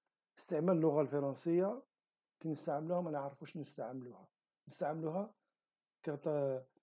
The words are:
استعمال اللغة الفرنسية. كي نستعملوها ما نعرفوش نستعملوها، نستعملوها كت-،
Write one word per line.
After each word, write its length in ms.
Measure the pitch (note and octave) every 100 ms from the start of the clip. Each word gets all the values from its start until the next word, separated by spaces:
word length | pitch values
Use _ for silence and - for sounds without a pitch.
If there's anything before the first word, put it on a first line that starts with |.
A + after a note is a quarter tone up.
| _ _ _ -
استعمال 360 | - D#3 F3 F3
اللغة 260 | D#3+ D3
الفرنسية. 840 | C#3 C#3+ C#3 C3 E3+ E3+ F#3+ B3 - _ _ _ _ _
كي 100 | D#3+
نستعملوها 520 | D3 - D3 D#3+ F3+
ما 100 | E3+
نعرفوش 460 | D3 C#3 C#3 D3 E3
نستعملوها، 680 | C#3 - A#2 C3 B2 - - _ _ _ -
نستعملوها 680 | - C#3+ D#3+ D#3+ F3 G#3+ - _ _ _ _ _ _
كت-، 640 | - C#3+ D#3+ D3 C#3 C3 - _